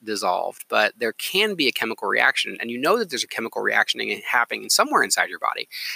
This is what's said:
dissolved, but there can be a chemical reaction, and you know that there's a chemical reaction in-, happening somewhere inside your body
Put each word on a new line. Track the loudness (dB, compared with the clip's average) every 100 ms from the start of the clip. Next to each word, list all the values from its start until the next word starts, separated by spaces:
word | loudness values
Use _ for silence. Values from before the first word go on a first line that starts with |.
dissolved, | -6 -2 0 0 -2 -6 -2
but | 2 2 2
there | -4
can | -4 -2 0 2
be | 2 0
a |
chemical | 0 -2 -2 -2
reaction, | 2 4 2 -2 -4
and | -6
you | 0
know | 2 2
that | 0
there's | -4
a | -4
chemical | -4 -6 -2
reaction | 0 2 2 0
in-, | -2 -4 0
happening | 0 2 -2 0
somewhere | 2 4 2
inside | 2 2 0
your | -2
body | -4 -4 -6 -10 -10